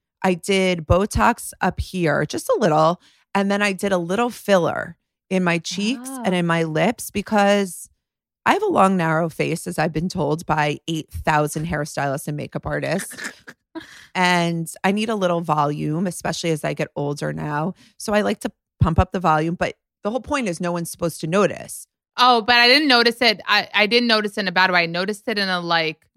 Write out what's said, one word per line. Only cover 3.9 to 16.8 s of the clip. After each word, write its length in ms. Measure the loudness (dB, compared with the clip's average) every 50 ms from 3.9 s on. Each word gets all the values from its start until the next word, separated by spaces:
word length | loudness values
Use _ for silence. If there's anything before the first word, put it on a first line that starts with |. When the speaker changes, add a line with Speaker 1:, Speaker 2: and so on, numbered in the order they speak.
| 0
Speaker 1:
a 60 | 0
little 320 | 0 -2 0 0 0 -2
filler 680 | -4 -4 0 2 4 4 4 2 0 -4 -6 -8 -12 -18 _ _ _ _ _ _
in 160 | -2 0 2
my 140 | 2 0 0
cheeks 500 | -2 -6 -6 -4 -2 -2 -2 -4 -6 -10
Speaker 2:
Ah. 120 | -10 -4 -2
Speaker 1:
and 100 | 0 0
in 120 | 0 0
my 160 | 0 0 0 0
lips 480 | 0 0 0 0 0 0 -2 -8 -8
because 760 | -8 -8 -4 0 2 2 4 4 4 2 0 -2 -6 -12 -18 -20 _ _ _ _ _ _ _ _ _ _ _
I 100 | 0 2
have 80 | 2 2
a 20 |
long, 300 | 2 4 4 4 4 4
narrow 320 | 2 2 0 0 0 0 -2
face, 400 | -2 -4 -4 -4 -4 -4 -6 -6
as 100 | -4 -2
I've 140 | -2 -2 -2
been 160 | -4 -4 -4
told 360 | -4 -2 -2 -2 -2 -2 -2
by 340 | -2 -2 0 0 0 -2 -4 -6 -6
eight 200 | -6 -6 -6 -8 -10
thousand 540 | -4 0 2 2 2 2 0 -2 -4 -6 -4
hairstylists 580 | -4 -6 -6 -6 -6 -4 -4 -4 -4 -4 -6
and 100 | -6 -8
makeup 300 | -8 -8 -8 -10 -10 -6
artists. 500 | -6 -6 -4 -4 -2 -4 -4 -4 -8 -12 -12 -12 -12 -14 -14 _
Speaker 2:
<laughs> 680 | -20 -20 _ _ _ _ -16 -16 -16 -20 -20 -20 -8 _
Speaker 1:
And 560 | 0 2 4 4 4 2 2 0 -2 -4 -6 -8 -2 -2
I 80 | 0 0
need 160 | 0 0 -2
a 60 | 0
little 260 | 0 0 0 0 0
volume, 680 | 0 0 0 2 2 0 -2 -2 -4 -4 -2 -2 -2
especially 440 | -4 -4 -4 -6 -6 -6 -4 -2 -2
as 140 | -2 -2 -2
I 100 | -4 -4
get 140 | -4